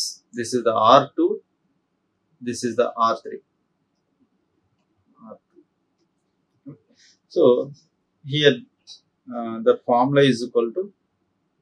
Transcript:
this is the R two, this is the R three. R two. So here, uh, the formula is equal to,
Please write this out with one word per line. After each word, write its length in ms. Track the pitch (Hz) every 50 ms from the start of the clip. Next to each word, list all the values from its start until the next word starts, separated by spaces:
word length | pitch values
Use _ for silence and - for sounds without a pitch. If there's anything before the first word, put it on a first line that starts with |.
| - - - - _ _
this 200 | - 120 113 104
is 100 | 127 120 110 117
the 60 | 110
R 360 | 107 110 113 131 139 135 - -
two, 240 | 160 170 196 - - - _ _ _ _ _ _ _ _ _ _ _ _ _ _ _ _ _ _ _ 123 120
this 160 | 117 - 127
is 120 | 120 107
the 160 | 120 117 - -
R 200 | 113 113 113 110 -
three. 180 | - - - - - _ _ _ _ _ _ _ _ _ _ _ _ _ _ _ _ _ _ _ _ _ _ _ _ _ _ _ _ _ _ _ _ _ _ _ 226 220
R 80 | 208 - _ _ _ - _ _ _ _ _ _ _ _ _ _ _ _ _ _ _ _ _ _ _ _ _
two. 100 | 277 - - _ _ _ _ _ _ _ _ _ _
So 440 | - 185 147 127 123 131 135 143 143 - _ _ _ _ _ _ _ _ -
here, 320 | 135 139 151 147 143 123 120 - _ _ _ _ - - - _ _ _ _ _ 131 120
uh, 260 | 117 117 113 113 117 110 123
the 120 | 117 - -
formula 360 | - 123 120 127 139 143 143 139 131
is 120 | 117 113 123
equal 240 | 123 - 120 117 113 -
to, 180 | 185 196 202 - _ _ _ _ _ _ _ _ _ _ _ _ _